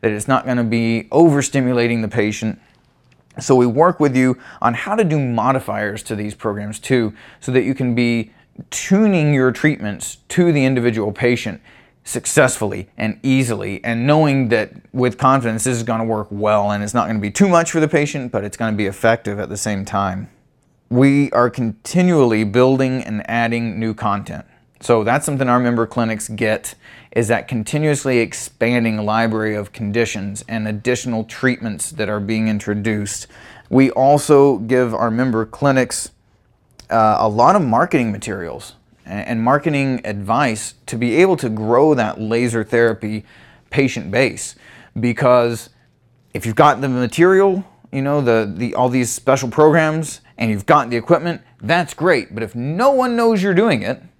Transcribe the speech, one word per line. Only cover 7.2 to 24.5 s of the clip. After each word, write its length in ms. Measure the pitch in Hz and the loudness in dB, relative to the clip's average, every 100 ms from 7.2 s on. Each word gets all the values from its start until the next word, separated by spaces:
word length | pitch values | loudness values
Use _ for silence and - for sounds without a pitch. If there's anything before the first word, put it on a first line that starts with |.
| - - | -20 -14
so 120 | - | -2
that 140 | 127 110 | 0 0
you 100 | 135 | -2
can 180 | 127 | -2
be 380 | 120 120 117 113 _ _ - - | 0 0 0 -4 _ _ -20 -14
tuning 600 | - - 190 220 185 151 | -12 0 4 4 4 2
your 200 | 143 127 | 4 2
treatments 680 | 117 151 147 104 101 - - _ | 2 0 0 -6 -8 -12 -16 _
to 220 | - 175 | 0 2
the 140 | 147 131 | 4 2
individual 460 | 131 120 110 104 | 2 0 0 -4
patient 500 | 98 123 120 113 - _ - _ _ - | -2 -2 -2 -4 -12 _ -20 _ _ -10
successfully 840 | 113 - - 131 - 107 98 92 - | -8 -2 2 2 0 -6 -6 -12 -8
and 200 | 107 - | -6 -4
easily, 580 | 135 131 123 107 101 98 | 0 0 0 -4 -6 -8
and 220 | - 117 127 | -6 -4 2
knowing 440 | 151 156 139 123 | 2 2 2 2
that 240 | 113 104 - _ | 0 -2 -10 _
with 260 | 120 127 - | -2 -2 2
confidence 460 | 139 135 120 110 | 2 2 0 -4
this 140 | 131 120 | -2 -4
is 60 | |
gonna 200 | 113 113 | -2 -4
work 240 | 113 110 107 | -2 -4 -6
well 400 | 101 104 107 101 | -4 0 2 2
and 120 | 104 | -2
it's 120 | 104 123 | -2 -2
not 120 | 87 | -2
gonna 120 | 110 | -2
be 120 | 104 | -4
too 160 | 98 196 | 2 4
much 240 | 175 165 | 4 2
for 80 | 165 | 0
the 80 | 151 | 0
patient, 440 | 156 143 147 123 | 0 -2 -6 -6
but 120 | 113 | -6
it's 140 | 101 - | -8 -6
gonna 180 | 113 107 | -4 -2
be 120 | 101 | -4
effective 520 | 98 113 113 - 101 | 0 2 2 -2 -8
at 100 | 101 | -8
the 60 | 98 | -6
same 300 | 113 101 95 | -6 -6 -4
time. 440 | 98 98 92 110 _ _ _ _ _ _ | -4 -4 -4 -12 _ _ _ _ _ _
We 420 | 123 135 139 139 | 2 4 4 0
are 180 | - 120 | 2 0
continually 960 | 127 117 107 - 180 180 165 123 110 | 0 -6 -6 -4 0 2 4 4 2
building 600 | 110 110 127 131 131 131 | 0 2 4 4 0 -2
and 180 | - 107 - | -6 -8 -4
adding 500 | 117 117 117 117 98 | -2 -2 -2 -4 -4
new 140 | 113 | -6
content. 520 | 110 110 101 95 71 - | -4 -4 -4 -6 -14 -16